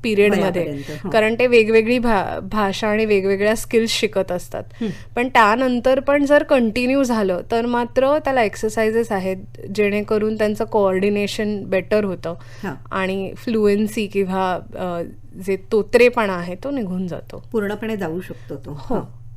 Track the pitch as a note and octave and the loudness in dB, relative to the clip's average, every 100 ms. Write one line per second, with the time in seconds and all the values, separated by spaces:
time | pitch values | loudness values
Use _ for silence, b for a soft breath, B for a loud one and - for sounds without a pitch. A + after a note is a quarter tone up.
0 | A#3 G3+ G#3 G3 F#3+ F3+ D#3+ C#3+ C#3+ D3+ | 2 4 4 4 2 0 -4 -6 -8 -8
1 | F#3+ A3 G#3+ A3+ B3 A#3+ G#3+ A3+ A3 B3 | 0 2 2 2 4 4 6 4 4 2
2 | A#3 G#3 - D#3+ F#3+ G#3 G3+ F#3+ A3 G#3+ | 4 2 0 -6 -4 0 0 0 0 0
3 | A3 G3+ F#3+ G3 G#3 A3 - A#3 A3+ - | 2 2 2 2 2 0 2 2 2 0
4 | A3 G3+ F#3 F3+ - - - B A3 B | 0 0 -2 -4 -6 -10 -10 B -6 B
5 | B - B3+ A#3+ G#3 A#3 C4 B3 B3+ C4 | B -4 2 6 6 4 2 2 2 2
6 | C#4 C#4+ C#4 D4 D#4 C#4 A3+ A3+ B3 C4+ | 2 2 6 4 4 2 2 0 2 2
7 | B3+ A3+ G3 F3+ - A#3 A#3+ A#3+ A#3 B3+ | 2 2 0 -2 -2 -2 0 0 0 2
8 | C4 D4+ D4 C4 G#3 - A3 A3 A3 A3+ | 2 2 2 2 0 0 -4 0 0 0
9 | A3+ G3 F#3+ F#3+ - - - G3 G3+ G#3 | 0 -2 -2 -6 -10 -14 -8 0 0 0
10 | G#3 G#3+ G#3+ A3 G#3+ G#3 A3 A3 G3 F#3 | 0 0 0 0 0 0 0 2 2 2
11 | G3+ G3+ G3+ - G#3+ G#3 F#3+ F#3+ F3+ G#3+ | 2 0 -2 -2 -4 -4 -2 -2 0 0
12 | G3+ F3 E3 F3 B B G3 - - F#3+ | 0 -4 -8 -10 B B -10 -10 -8 -4
13 | F#3+ G3 F#3+ - - A3 G#3 G3+ G#3+ A3+ | -4 -4 -6 -8 -4 2 2 2 0 -2
14 | G#3 G3 F#3 F#3+ F#3 F3 - - F3+ F3 | -2 -2 0 0 0 -2 -6 -8 -6 -6
15 | E3+ - - - F#3+ F#3+ - A3 G3+ A#3+ | -8 -12 -16 -10 -4 -4 0 0 4 6
16 | A#3+ B3 G#3 F3+ F3 F3+ C4+ C#4 G3 F#3 | 6 6 0 -2 -6 -8 -6 -4 -4 -4
17 | F#3 D#3 - - - A3+ G3+ G#3 A3 G#3+ | -4 -8 -10 -14 -4 -2 -2 -4 -4 -4
18 | E3+ E3+ - E3 - D3 - D3 - C3 | -4 -6 -8 -14 -12 -12 -10 -12 -2 -2
19 | A#2+ - - | -2 -14 -16